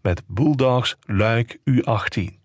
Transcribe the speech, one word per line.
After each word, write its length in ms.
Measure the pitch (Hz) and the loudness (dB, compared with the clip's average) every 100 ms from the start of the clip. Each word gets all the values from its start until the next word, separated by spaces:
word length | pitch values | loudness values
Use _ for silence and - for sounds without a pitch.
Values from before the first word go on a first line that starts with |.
met 220 | 98 87 - | -2 -4 -4
Bulldogs 680 | 98 151 139 131 127 123 - - | 0 0 2 2 2 -2 -8 -4
Luik 520 | 101 107 113 117 - | 0 2 0 -2 -4
U 200 | - 127 | 0 0
achttien. 540 | - 110 - - 92 - | 2 -2 -2 -6 -6 -10